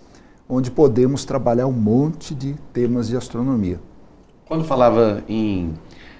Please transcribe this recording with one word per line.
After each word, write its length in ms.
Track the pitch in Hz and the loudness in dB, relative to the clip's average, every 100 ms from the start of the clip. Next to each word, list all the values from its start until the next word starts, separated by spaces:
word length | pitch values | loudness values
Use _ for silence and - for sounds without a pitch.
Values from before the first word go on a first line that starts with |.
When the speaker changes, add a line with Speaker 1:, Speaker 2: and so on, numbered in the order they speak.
| - - - - - | -20 -20 -20 -20 -4
Speaker 1:
onde 240 | 127 127 | -2 0
podemos 540 | - 143 113 127 139 | 4 4 6 2 0
trabalhar 420 | - 139 120 117 135 | -4 -2 0 2 0
um 60 | |
monte 600 | 123 104 123 151 160 - | 0 2 2 0 -4 -10
de 200 | 139 135 147 - | -8 -8 -8 -8
temas 360 | 123 120 123 110 | -2 0 0 -2
de 80 | 123 | -4
astronomia. 640 | 120 117 131 120 92 87 - - - - - - - | -6 -6 -2 0 -2 -4 -10 -20 -20 -20 -20 -20 -8
Speaker 2:
Quando 160 | 160 | -6
falava 600 | 160 127 120 113 110 104 - | -2 4 4 6 2 0 -4
em, 460 | 110 107 95 85 80 - - - | -2 -2 -2 -4 -8 -14 -20 -20